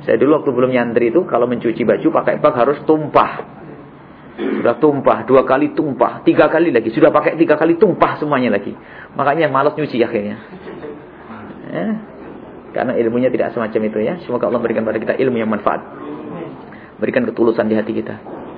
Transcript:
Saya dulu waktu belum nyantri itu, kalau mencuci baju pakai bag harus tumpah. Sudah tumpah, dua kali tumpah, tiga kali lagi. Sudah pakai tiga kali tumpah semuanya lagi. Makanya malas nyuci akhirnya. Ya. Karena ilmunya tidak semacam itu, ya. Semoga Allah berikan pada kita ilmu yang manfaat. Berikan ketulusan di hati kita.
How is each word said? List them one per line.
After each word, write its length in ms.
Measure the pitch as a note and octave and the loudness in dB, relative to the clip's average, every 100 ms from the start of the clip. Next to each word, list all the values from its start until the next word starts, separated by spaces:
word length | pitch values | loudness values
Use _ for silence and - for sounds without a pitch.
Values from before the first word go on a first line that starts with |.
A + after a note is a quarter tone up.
Saya 160 | D3 A2+ | 2 2
dulu 200 | C3 D3+ | 4 2
waktu 100 | C#3 | 2
belum 200 | A#2+ B2+ | 0 2
nyantri 400 | B2+ A#2 A#2 A#2+ | 2 0 2 2
itu, 120 | C#3+ F#3 | 2 0
kalau 200 | A#2+ A#2+ | 0 0
mencuci 360 | A#2 A#2 A2 A2+ | 0 -2 -2 0
baju 200 | G2+ D#3 | 2 2
pakai 300 | D#3 - - | 0 0 2
bag 160 | D3+ C3 | 2 2
harus 240 | A#2+ C#3+ | 0 0
tumpah. 500 | - D#3 D3 C#3+ G#2+ - - - - - - - - - - | 2 0 4 2 2 -2 -14 -16 -18 -18 -20 -20 -20 -20 -20
Sudah 420 | - - - - A#2 | -8 -4 0 0 2
tumpah, 480 | D#3 C#3 B2+ G#2+ A2 | 2 4 2 0 4
dua 160 | C3 B2+ | 4 6
kali 320 | C3 D3 D3 | 2 2 0
tumpah, 480 | D#3 B2 A2+ - - | -4 0 0 2 0
tiga 240 | D#3 D3+ | 4 4
kali 240 | D#3 E3+ | 4 2
lagi. 160 | B2 G#2+ | 2 0
Sudah 240 | D3+ D3+ | 4 4
pakai 240 | D3 - D#3 | 4 0 0
tiga 180 | E3 D3 | 2 4
kali 220 | D#3+ E3+ | 4 4
tumpah 400 | G#3 D3+ E3+ - | 4 4 0 0
semuanya 400 | D3+ C#3 B2 G2+ | -2 0 2 0
lagi. 180 | - G#2+ - - - - | -4 -12 -18 -20 -16 -2
Makanya 320 | C#3 D3+ D3+ | 0 2 2
malas 300 | C3+ D3 D3 | 2 0 0
nyuci 240 | C#3+ A#2+ | -4 0
akhirnya. 400 | A#2 A2+ G2+ G#2+ - - - - - - - - - - - - - | 0 0 -4 -10 -14 -18 -16 -14 -14 -14 -18 -20 -18 -16 -16 -16 -10
Ya. 180 | - G3 G#3+ - - - - - - - | -6 -4 -6 -8 -18 -16 -16 -18 -18 -10
Karena 240 | - B2+ A#2 | -4 -2 0
ilmunya 320 | A2+ A#2+ B2+ | 0 2 0
tidak 240 | A#2+ - | 0 -2
semacam 280 | - A2 A2+ G#2+ | -2 -4 -2 -2
itu, 140 | G#2+ | -2
ya. 120 | A2 F3 - | -2 -4 -6
Semoga 240 | B2 A2+ | -4 -2
Allah 100 | A#2+ | 0
berikan 220 | A#2 A#2 | 0 -2
pada 160 | A2+ A#2 | -2 -2
kita 160 | A2 - | -2 0
ilmu 160 | C3 A#2 | 0 0
yang 140 | A2 | -2
manfaat. 280 | G#2 - D#2+ - - - - - E3+ - - - - - - | 0 -2 -2 -6 -16 -14 -12 -12 -12 -12 -14 -18 -20 -20 -6
Berikan 260 | G#2+ C3 A2+ | -2 0 -2
ketulusan 400 | - A#2 A2+ A2 | 0 0 2 0
di 80 | A2 | 0
hati 160 | G#2+ | 0
kita. 240 | A2 G#2+ - - - - | -4 -6 -12 -14 -14 -14